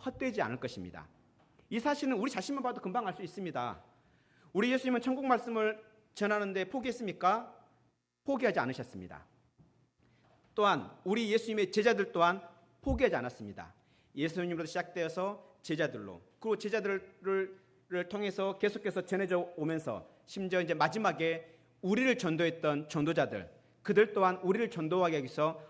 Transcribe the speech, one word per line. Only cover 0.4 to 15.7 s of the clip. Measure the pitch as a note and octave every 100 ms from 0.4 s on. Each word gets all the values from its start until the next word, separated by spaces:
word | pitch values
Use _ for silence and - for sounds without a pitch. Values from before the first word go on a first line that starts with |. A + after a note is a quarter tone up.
않을 | A#2+ B2
것입니다. | A#2+ - F2+ E2 D2+ _ _ _ _ _ _
이 | A3+
사실은 | D4 C#4+ C#4
우리 | A#3 B3+
자신만 | - - C#4
봐도 | B3+ A#3+
금방 | G3+ G#3 A3
알 |
수 | B3
있습니다. | F3 - F3+ C#3 A#2+ F2+ - _ _ _ _ _ -
우리 | F3+ B3
예수님은 | C4 C4 B3
천국 | C4 C4 C4+
말씀을 | A#3+ A#3+ A3+ G#3+ G#3+ - _ _
전하는데 | - G#3 G#3 G3+ F#3+
포기했습니까? | F#3 C4+ B3 A#3+ G#3+ - F3+ A3 A#3 - _ _ _ _ _ _
포기하지 | - C4+ A#3 E3
않으셨습니다. | B2 B2+ B2 G2 F2+ D2+ - _ _ _ - _ _ _ _ _ _ _ _
또한 | - G#3 D#3 A2+ -
우리 | F3+ A#3 A3
예수님의 | A3 A3+ G#3+ F#3+
제자들 | G#3+ A3 G3+ G3
또한 | F3+ E3+ F#3+ - - _ _
포기하지 | C#4 B3+ A#3+
않았습니다. | D#3 A#2+ - G#2 F#2+ E2 - _ _ _ C3+
예수님으로부터 | D#3 E3 F3 E3 D#3
시작되어서 | F3+ E3+ F3+ D#3+ E3 F#3+ G#3 - _
제자들로, | -